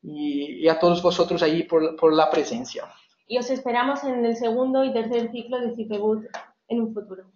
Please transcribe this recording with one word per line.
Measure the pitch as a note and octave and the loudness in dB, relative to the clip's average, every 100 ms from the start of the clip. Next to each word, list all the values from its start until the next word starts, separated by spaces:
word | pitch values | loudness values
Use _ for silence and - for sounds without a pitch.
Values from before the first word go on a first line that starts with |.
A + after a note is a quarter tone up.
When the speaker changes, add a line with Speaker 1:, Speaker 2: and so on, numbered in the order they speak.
Speaker 1:
y, | E3 D3+ D3 C#3+ D3 - | -14 -6 -4 -2 -4 0
y | D#3+ | 2
a | D#3+ | 4
todos | F3 F3 | 4 4
vosotros | F3 E3+ E3 F3 | 2 2 0 2
ahí | D#3+ D#3+ | 2 2
por, | D#3+ E3 D#3+ D#3+ | 2 2 2 4
por | D#3+ | 4
la | D#3 D#3 | 6 4
presencia. | E3+ C#3+ A#2 B2+ - G#2 - _ _ _ | 4 0 -4 -8 -10 -12 -16 _ _ _
Speaker 2:
Y | A#3+ | -4
os | - | -2
esperamos | C4 B3+ A#3 C4 C#4 | -4 0 0 0 -2
en | C#4+ B3 | -2 0
el | A#3 A#3 | 0 0
segundo | A#3 A3+ C4 C4 | 0 0 0 2
y | C4+ | 0
tercer | A3+ A3 A#3+ A3+ | 0 -2 -2 -2
ciclo | A#3 A3+ B3 | -8 -6 -4
de | A#3+ | -4
cipe | A#3 G#3+ G#3 | -6 -6 -2
Boot | G#3 A3 A3 - - _ _ | 0 -2 -4 -16 -18 _ _
en | A#3 | -4
un | A3 | -4
futuro. | G#3 G3 F#3 F#3+ | -6 -12 -16 -18